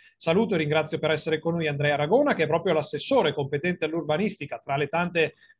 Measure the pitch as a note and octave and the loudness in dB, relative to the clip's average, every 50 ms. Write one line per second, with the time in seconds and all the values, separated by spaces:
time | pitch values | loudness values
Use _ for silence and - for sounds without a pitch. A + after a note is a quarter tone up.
0 | - _ _ - - E3 E3 G3+ A#3 G3 G3+ D#3+ D#3 D3 D3+ D#3 D3+ D3+ E3 - | -20 _ _ -4 0 2 2 2 2 2 0 0 0 2 2 0 0 0 -2 -2
1 | D#3 D3+ D#3 D3+ - E3 D#3 D#3 - E3 E3+ E3+ D#3+ D3+ D3 C#3 D3 D3 D3 C#3 | 0 0 0 0 0 -2 -2 -2 -2 -2 -2 -2 -2 -2 -2 0 0 2 2 2
2 | D3 D3+ G#3 C4+ D4 C#4+ G3+ E3 D#3 D3 D#3+ E3+ - F#3+ D#3+ D#3 C#3+ - - C#3+ | 2 4 4 4 4 2 2 0 0 2 0 0 2 2 0 0 0 -2 -4 -6
3 | - - C4+ B3 F#3 D3 C3+ D3+ C#3 C3+ D3 C#3+ D3 F3+ F3 - D#3+ D#3 D#3+ E3+ | -2 2 2 2 4 2 0 -2 -2 -4 -4 -2 -2 -2 -2 -2 -2 -4 -2 -2
4 | D3 D3 D3+ D#3 G#3+ G3 - - C#3+ - - A2+ - - C3+ D3 D3 C#3 - E3+ | -2 -2 0 0 0 -2 -4 -6 -10 -10 -10 -10 -6 -4 -2 -2 -2 0 0 0
5 | F3 F3 F3 E3+ D#3 - - _ _ - _ | -2 0 0 0 0 0 -2 _ _ -20 _